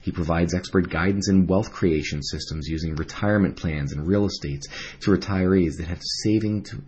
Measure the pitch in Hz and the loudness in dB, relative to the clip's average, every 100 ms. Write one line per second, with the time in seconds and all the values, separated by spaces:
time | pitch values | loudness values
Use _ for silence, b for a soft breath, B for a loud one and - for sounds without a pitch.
0 | - 87 80 82 87 90 - 95 87 82 | -4 -4 0 2 2 0 2 2 2 0
1 | 90 98 95 95 85 92 113 - 92 78 | 0 0 4 4 6 2 0 0 2 2
2 | 71 76 71 78 - 78 73 80 80 78 | 0 -6 -6 -8 -6 -6 -4 -4 -4 -4
3 | 80 - 104 104 95 - 90 76 69 71 | -6 -4 0 2 2 0 -4 -2 -4 -4
4 | 78 101 101 - 73 71 - B B B | 0 2 2 -2 -8 -8 -10 B B B
5 | - 92 98 95 92 95 82 71 80 87 | 2 2 2 0 4 4 4 -2 -8 -8
6 | - - 110 107 107 104 95 - | -6 -4 0 2 2 -2 -6 -14